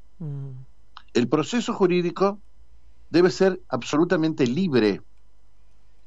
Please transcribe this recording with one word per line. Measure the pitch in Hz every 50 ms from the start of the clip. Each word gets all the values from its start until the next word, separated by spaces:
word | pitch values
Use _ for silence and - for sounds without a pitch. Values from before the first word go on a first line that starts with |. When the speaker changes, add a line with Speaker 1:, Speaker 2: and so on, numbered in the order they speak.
| - - - -
Speaker 1:
Ujú. | 175 147 143 139 139 139 131 131 131 - - - - - - - - - -
Speaker 2:
El | 120 123 123
proceso | 147 151 151 - - 240 - - -
jurídico | - 196 180 175 180 175 175 170 - 190 202 202 208 - - - - - - - - - - - - - -
debe | - 165 175 185
ser | 180 - 190 190 185 - - -
absolutamente | - 123 117 - - 147 170 170 185 170 160 160 156 151 143
libre. | 120 123 160 196 185 135 120 107 104 95 98 - - - - - - - - - - - - - - - - - - - - -